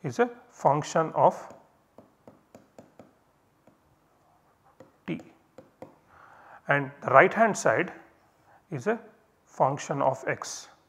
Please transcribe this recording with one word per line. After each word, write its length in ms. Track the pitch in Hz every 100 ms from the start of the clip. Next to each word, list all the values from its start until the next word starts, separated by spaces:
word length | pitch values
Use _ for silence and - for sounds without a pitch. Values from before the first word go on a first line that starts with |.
is 160 | 147 120
a 100 | 240 240 -
function 600 | - 156 143 147 170 160
of 220 | - 147 - - - _ _ _ - - _ - - _ - _ - - _ - _ _ _ _ _ _ _ _ _ _ _ _ _ _ _ _ _ - _ -
t 140 | 165 - _ _ - - _ - _ _ - - - - - -
and 220 | 143 135 -
the 80 | -
right 240 | 135 180
hand 220 | 190 220 180
side 360 | - 113 180 - - _ _ _ _ _ _
is 160 | 147 123
a 120 | 226 - _ _ _
function 560 | _ - 139 139 - 147
of 240 | 135 131 -
x. 420 | 135 - - - _